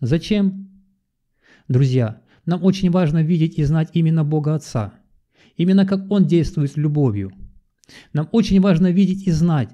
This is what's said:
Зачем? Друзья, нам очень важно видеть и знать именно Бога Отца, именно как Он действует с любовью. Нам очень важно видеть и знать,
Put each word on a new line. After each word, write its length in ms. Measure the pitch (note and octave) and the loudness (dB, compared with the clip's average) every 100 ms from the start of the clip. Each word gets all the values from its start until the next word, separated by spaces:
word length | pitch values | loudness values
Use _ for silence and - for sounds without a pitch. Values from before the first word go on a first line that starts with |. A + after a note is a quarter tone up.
Зачем? 680 | A#2+ E3 - G#3 G3 F#3+ - _ _ _ _ _ _ _ _ _ - | -2 -2 0 0 0 -4 -12 _ _ _ _ _ _ _ _ _ -2
Друзья, 540 | B2+ C#3 B2+ A2+ A2+ _ _ - | 0 2 0 -2 -6 _ _ -6
нам 160 | F3 | 0
очень 280 | F#3 F#3+ F#3 | 0 2 0
важно 320 | F3+ E3 E3 | 2 0 0
видеть 360 | D#3 F3 E3 E3 | 0 0 0 0
и 60 | |
знать 260 | C#3+ D#3+ D#3+ | 0 0 0
именно 280 | E3+ D#3+ D#3+ | 0 0 0
Бога 320 | D3 D#3 D3 | 0 -2 -2
Отца, 400 | D#3 - B2 G2+ - _ _ _ _ _ - | -4 -4 -6 -6 -10 _ _ _ _ _ -4
именно 300 | F3 F#3+ G3 | 2 2 2
как 240 | G3 - | -2 -2
Он 160 | G3+ D#3+ | 0 2
действует 460 | E3+ D3+ - C#3+ | 2 0 -2 -4
с 40 | - | -2
любовью. 560 | D3+ D3 C3+ G2+ G2 - - - _ _ _ - - | -2 0 0 -2 -6 -12 -20 -20 _ _ _ -20 -8
Нам 160 | D3 D#3 | -6 -2
очень 280 | A#3 - G3 | 0 2 2
важно 300 | G3 E3 F#3 | 4 4 2
видеть 360 | F3 F#3+ F#3+ F#3+ | 2 0 0 -2
и 40 | |
знать, 400 | D#3 E3+ D#3 A2 | 0 2 0 -2